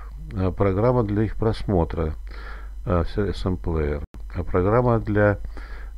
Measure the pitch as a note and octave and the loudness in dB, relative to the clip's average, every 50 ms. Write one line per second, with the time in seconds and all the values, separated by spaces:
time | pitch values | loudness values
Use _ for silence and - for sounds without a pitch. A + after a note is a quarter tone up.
0 | - - - - - - - F#2+ F#2 F#2 E2+ - G2+ G2 F#2+ F#2+ A2 B2+ B2 B2 | -10 -10 -10 -10 -10 -6 -2 0 0 0 2 2 2 2 4 4 4 4 4 4
1 | A2+ G2+ G#2 G2+ A2 G2 - - G#2+ F#2 F2 - - - G2+ F2 E2 - - E2 | 2 2 2 0 0 0 0 0 0 0 0 0 0 2 4 4 2 2 0 -2
2 | D#2+ D#2 - - - - - - - - - - - - - - - - F2+ F2 | -2 -2 -2 -6 -10 -10 -10 -10 -10 -10 -12 -12 -12 -12 -12 -8 -2 0 2 2
3 | E2 - - A2 G2+ F2+ E2+ - - F#2+ F2+ E2+ - F2+ E2 D#2+ D2+ D2 D2 C#2+ | 2 0 0 -2 0 0 -2 -2 -2 -2 -2 -2 -2 -2 0 0 0 0 -2 -4
4 | - - - - - - - F#2 E2+ - - F#2 F2+ G2+ A2 B2 B2 B2 A#2 A2 | -6 -10 -12 -12 -12 -10 -6 -6 -4 0 2 2 4 4 4 4 4 4 2 2
5 | G2+ A2+ G2+ G#2 G#2 G#2 G2 - - - - - - - - - - - - | 2 0 2 4 6 6 4 2 -2 -8 -8 -8 -8 -10 -10 -8 -8 -10 -6